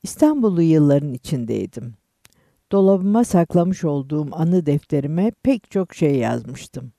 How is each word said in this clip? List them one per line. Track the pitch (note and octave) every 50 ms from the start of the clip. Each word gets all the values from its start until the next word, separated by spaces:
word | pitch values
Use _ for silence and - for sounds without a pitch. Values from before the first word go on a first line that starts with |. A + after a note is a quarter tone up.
İstanbullu | - - - - D#4 D4+ D4+ D4 A#3 G#3+ F#3 E3+
yılların | E3+ E3 D#3+ D#3 D3 C#3+ C#3 C#3+ C#3+ D3
içindeydim. | B2+ B2+ _ - D#3 C3 A#2+ A2 A2+ G#2 A2+ - _ A#2+ - A#2+ A2 _ _ _ _ _ _ _ _ _ _ _ _ _ _ _
Dolabıma | - G3 F#3+ F#3+ G3 F#3+ F#3 G3+ G#3 A3+ A#3+
saklamış | - - F3+ E3+ - - F3+ E3+ F3+ F#3+ - -
olduğum | D#3+ C#3+ C#3+ C3+ C3+ D3+ D3+ D3+ C#3+
anı | - D#3+ D#3+ E3+ F3+ F#3 E3
defterime | D3 C#3+ D3 _ _ - C#3+ C3+ C#3+ D#3 E3+ F#3+ A3+ - _
pek | _ B3+ C#4 G#3+ _ _
çok | - G3 F#3 - -
şey | - E3+ D3+ C#3
yazmıştım. | C3 A2+ A2+ A#2 A#2+ A2+ C3+ C3 C3 - - _ C#3+ B2+ B2 _